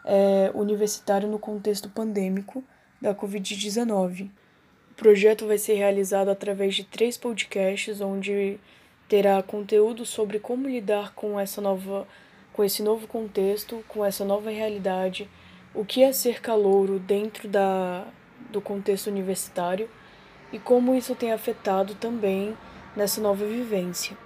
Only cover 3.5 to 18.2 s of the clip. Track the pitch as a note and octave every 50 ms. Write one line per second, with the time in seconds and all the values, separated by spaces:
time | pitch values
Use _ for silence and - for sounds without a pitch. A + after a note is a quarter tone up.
3.5 | G#3+ G3 G#3 G#3+ G3 A3+ A#3+ A#3 G#3+ G3 F#3 F3+ F3+ F3+ G3 G3 - _ _ _
4.5 | _ _ _ _ _ _ _ _ - - - A3 G#3 G3 G3 G#3+ A3 G#3+ A3+ G#3+
5.5 | G#3+ G3+ G#3 - G#3+ G3+ G3+ G3+ G3 G3 G3 F#3+ G3+ G3 G3 G3 G3 G3 G#3 G#3
6.5 | G3 F#3+ G3+ G3 G3 G3 F#3+ _ - G3 A3 A#3+ A#3+ - - B3 A3+ G3+ - -
7.5 | - G3+ F#3+ F#3+ G3 G3+ - - G#3+ G3 G3+ G3 G3 G3 G3 G3+ G3+ G3+ G3+ G3
8.5 | G3 G3+ _ _ - - _ _ _ _ _ _ - G3+ G3 G3+ G3 G3 F#3+ -
9.5 | - G#3 G#3 G3 G#3+ G#3 G#3+ A3 A#3+ A3+ A#3+ - - - A3 G3+ G3+ G#3+ G#3 -
10.5 | B3 B3+ C4+ C#4 B3+ B3 G3+ G3 G#3 G#3 G#3 G3 - - - G#3+ G#3 G3+ G3 G3
11.5 | - - G#3 G3 G3 F#3 F#3+ F#3+ G3 G3 G3 - - - - - - - - _
12.5 | _ - G#3 G3 - - G#3+ G#3 A3 A3+ A3 - - A#3 A3 G#3+ G3 G3 F#3+ G3
13.5 | G3+ G#3 G#3 - A#3+ A3+ G#3+ - - G#3+ G#3 G3+ G3 - G3+ G3 G3 G#3 G#3 A3+
14.5 | G#3+ G#3+ A3 A3 G#3 G3+ F#3 G3 F#3 F#3 F#3 F#3 F#3 - G3+ - - - - -
15.5 | - - - - - - G#3+ G3 - C4 C4 C4+ C4 - - B3 A3+ - - -
16.5 | A3+ G#3+ G#3 G3 G3 G3 G3 F#3+ G3 G3 F#3 F#3+ G#3 G3+ G#3+ A3 G#3+ - - G#3+
17.5 | G3 G3+ G3 G3 F#3+ F#3+ F#3 F3+ F3+ F3+ G3+ - - -